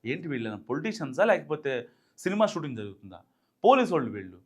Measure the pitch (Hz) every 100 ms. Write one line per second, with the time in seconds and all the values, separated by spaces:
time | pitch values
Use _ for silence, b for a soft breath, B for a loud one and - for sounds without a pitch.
0 | 107 156 165 131 110 104 - 135 220 220
1 | 139 131 220 180 143 151 139 127 120 b
2 | b _ 180 208 214 170 147 113 104 95
3 | 98 87 _ _ _ _ 214 269 233 170
4 | 117 101 95 90